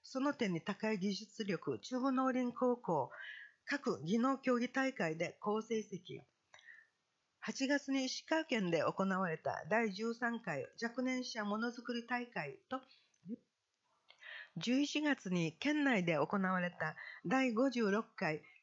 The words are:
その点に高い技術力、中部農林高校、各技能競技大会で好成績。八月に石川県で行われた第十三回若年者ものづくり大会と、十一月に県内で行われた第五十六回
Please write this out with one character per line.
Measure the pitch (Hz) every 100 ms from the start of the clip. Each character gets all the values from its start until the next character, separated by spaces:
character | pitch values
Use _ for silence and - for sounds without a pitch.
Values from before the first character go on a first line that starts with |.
そ | - 262
の | 277
点 | - 226
に | 165
高 | - 202 220
い | 214
技 | 196
術 | 196 214 -
力、 | 208 165 - 117
中 | - 247
部 | 269
農 | 262 262
林 | 254 247
高 | 233 247 240
校、 | - 156 123 - - - - _ -
各 | 277 254 147
技 | 156 226
能 | 254 262
競 | 262 247
技 | 240
大 | 269 269
会 | 254 170 160
で | 214 -
好 | 208 214
成 | 220 226
績。 | 202 190 - 135 - _ _ - - - - _ _ _ _ _
八 | - - 262
月 | 285 277
に | 269 262
石 | - -
川 | 320 311
県 | 233 180
で | 165
行 | 123 -
わ | 190 190 185
れ | 160
た | - 104 156
第 | 214 226
十 | 185 226
三 | 233 240 233
回 | 208 143 - -
若 | 233 233
年 | 254 254
者 | 247 233
も | 208 208
の | 240
づ | 233
く | 240
り | 240 233
大 | 247 240
会 | 202 147 139 -
と、 | 262 - - _ _ 170 226 _ _ _ _ _ _ _ - - - - -
十 | 214 254
一 | 285 294
月 | 302 269 190
に | 180 160
県 | - 277 302
内 | 277 226
で | 175 156
行 | 156 202
わ | 185 185
れ | 175
た | - 156 160 - - 170
第 | 262 262
五 | 220 269
十 | 240 208
六 | 202 220 -
回 | 170 151 - -